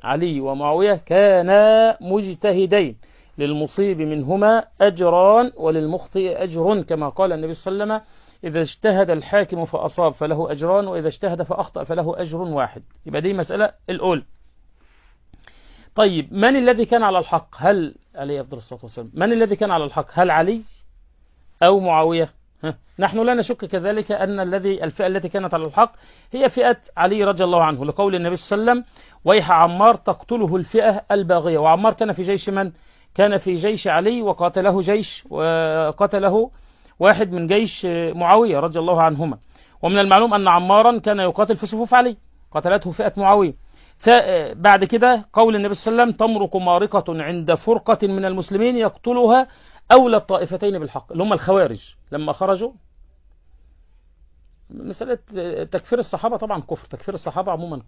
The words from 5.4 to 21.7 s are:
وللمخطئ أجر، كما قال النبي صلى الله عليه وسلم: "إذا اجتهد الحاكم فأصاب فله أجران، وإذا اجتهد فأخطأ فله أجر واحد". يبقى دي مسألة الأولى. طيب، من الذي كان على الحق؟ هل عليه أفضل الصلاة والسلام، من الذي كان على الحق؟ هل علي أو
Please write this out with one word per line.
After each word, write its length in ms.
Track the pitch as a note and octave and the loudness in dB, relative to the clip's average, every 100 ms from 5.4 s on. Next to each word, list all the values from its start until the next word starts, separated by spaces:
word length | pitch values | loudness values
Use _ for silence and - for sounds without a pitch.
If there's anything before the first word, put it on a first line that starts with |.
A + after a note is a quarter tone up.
| B3 - | 2 -2
وللمخطئ 840 | D#3+ D#3+ D#3 F3 - F#3+ F#3 E3+ | -2 -2 -2 -6 -6 -6 -4 -4
أجر، 400 | F#3 E3 E3+ G#3 | -6 -2 -2 -2
كما 260 | D#3 D#3+ D3 | -2 -6 -6
قال 240 | - F#3+ | -2 -2
النبي 220 | D#3+ D#3+ | -2 -6
صلى 180 | D#3+ F#3+ | -10 -8
الله 120 | G3 | -6
عليه 100 | G#3 | -4
وسلم: 120 | A3 A3 - _ _ | -6 -8 -20 _ _
"إذا 160 | F3 D#3 | -8 -4
اجتهد 500 | D#3 - A3 F#3+ F#3 | -4 -2 0 2 0
الحاكم 540 | D#3+ C3+ G3+ F#3+ F3 | -2 -2 -2 0 -4
فأصاب 480 | E3 - E3+ - E3 | -6 -6 -6 -2 -2
فله 400 | - D3+ D3+ D#3 | -2 -4 -4 -4
أجران، 340 | D3 E3 F#3+ G3+ | -4 0 0 -2
وإذا 220 | F3 D#3 | -4 -6
اجتهد 340 | - G3 E3+ | -6 -6 -6
فأخطأ 420 | E3 E3+ - - | -6 -6 -8 -10
فله 360 | C#3+ E3 D#3+ E3 | -6 -4 -4 -6
أجر 160 | E3+ E3 | -8 -8
واحد". 400 | F3+ D3 A#2+ - - - - | -6 -4 -4 -6 -20 -20 -10
يبقى 140 | D3 | -6
دي 120 | E3+ | -4
مسألة 400 | G3 D#3+ G3 G#3+ - - | -4 -4 -2 -2 -4 -12
الأولى. 320 | F#3 F#3 D#3+ - - - _ _ _ _ _ _ _ _ - - - - - - | -6 -2 -2 -6 -18 -20 _ _ _ _ _ _ _ _ -20 -20 -20 -20 -20 -8
طيب، 400 | - G#3+ E3+ C#3 | 0 2 0 -4
من 220 | G3 A3+ C4+ | 0 2 2
الذي 280 | B3 A#3 | 2 2
كان 180 | A3+ A#3+ | 2 2
على 160 | G#3+ F3+ | 2 0
الحق؟ 360 | E3 E3 - - | -2 -4 -6 -2
هل 360 | D#3 G3+ D#3 - _ | 0 0 -2 -10 _
عليه 260 | - C#3 C#3+ | -14 -10 -10
أفضل 160 | C3+ C3+ | -10 -16
الصلاة 240 | - B2 | -16 -18
والسلام، 280 | A#2 - A#2 | -16 -16 -14
من 180 | D3+ G3 | -4 0
الذي 240 | A#3 A3 G3+ | 2 0 0
كان 140 | G#3 | -2
على 140 | F3 | -2
الحق؟ 220 | C#3+ D#3+ C#3+ | -4 -6 -6
هل 180 | - F3+ | 0 2
علي 320 | D#3 F3 A3+ A3 - - _ _ _ _ _ - _ | 2 0 -2 -8 -20 -20 _ _ _ _ _ -20 _
أو 180 | F3 | 4